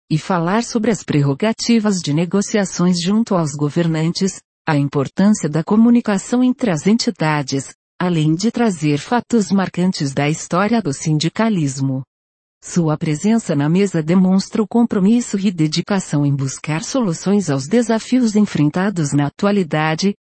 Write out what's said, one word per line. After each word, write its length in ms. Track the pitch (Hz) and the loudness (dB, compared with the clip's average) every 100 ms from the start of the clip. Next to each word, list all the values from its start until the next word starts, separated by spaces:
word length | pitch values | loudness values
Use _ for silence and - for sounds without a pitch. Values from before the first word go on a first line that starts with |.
| - | -4
e 80 | 156 | -4
falar 460 | - 185 165 214 | 0 -2 0 -2
sobre 260 | 233 233 220 | -2 -2 0
as 140 | 202 | -2
prerrogativas 960 | - 151 139 139 214 220 - 233 208 190 | 0 0 0 0 -2 -2 0 2 2 0
de 120 | 160 | 0
negociações 880 | 147 175 196 - 214 190 - 180 175 | -2 0 -2 0 -2 -2 0 2 2
junto 360 | 170 214 233 185 | 0 0 0 0
aos 160 | 156 | 0
governantes, 880 | 147 147 170 165 160 160 160 190 - - _ - | -2 -2 0 0 0 -2 -2 -4 -4 -16 _ 0
a 80 | 147 | 0
importância 720 | 139 151 - - 196 214 156 | 0 -2 -2 2 2 2 0
da 160 | 156 | -2
comunicação 800 | - 214 233 240 233 190 - 247 | 2 4 4 4 2 -2 -2 0
entre 280 | 254 254 233 | 0 0 -2
as 160 | 156 185 | 0 0
entidades, 880 | 233 - - 156 151 131 139 - - _ - | 0 0 -2 0 0 -2 -6 -6 -16 _ -6
além 340 | 180 165 156 | -2 0 2
de 160 | 160 220 | 0 0
trazer 480 | 226 233 175 151 147 | 0 -2 0 0 -2
fatos 540 | - 240 - 233 196 | -2 -4 0 0 2
marcantes 600 | 196 180 - 185 - 143 | 0 0 0 -2 0 -4
da 160 | 135 143 | 0 -2
história 540 | 160 - 170 208 233 | -2 -2 -2 0 0
do 100 | 170 | -2
sindicalismo. 1120 | 135 - 151 156 - 226 196 143 135 135 131 - _ _ _ _ _ | -4 -2 0 0 0 0 0 -2 -2 -4 -4 -8 _ _ _ _ _
Sua 320 | - 180 160 151 | -4 0 0 0
presença 600 | 160 151 208 226 - 151 | -2 -2 2 0 0 0
na 120 | 147 | 2
mesa 360 | 175 202 170 | 2 2 0
demonstra 580 | 151 185 185 190 - 226 | 2 2 4 2 0 -2
o 60 | 208 | 0
compromisso 680 | 233 240 214 190 233 240 202 | 0 2 2 2 2 0 -2
e 100 | 196 | -2
dedicação 760 | 180 156 156 - 196 - 147 | 0 -2 -2 -2 -4 -2 0
em 120 | 143 143 | 0 0
buscar 480 | 135 - - 156 | -4 -6 -6 -6
soluções 640 | - 269 214 165 180 202 175 | -4 -2 -2 -2 0 0 0
aos 180 | 135 135 | -2 0
desafios 680 | 233 233 226 - 254 233 208 | 0 2 -2 0 0 2 2
enfrentados 800 | 208 151 147 180 196 175 147 | 2 2 0 0 -2 -2 0
na 120 | 143 143 | 0 -2
atualidade, 880 | - 202 202 165 156 156 160 190 202 _ | 0 0 0 0 0 0 0 -2 -4 _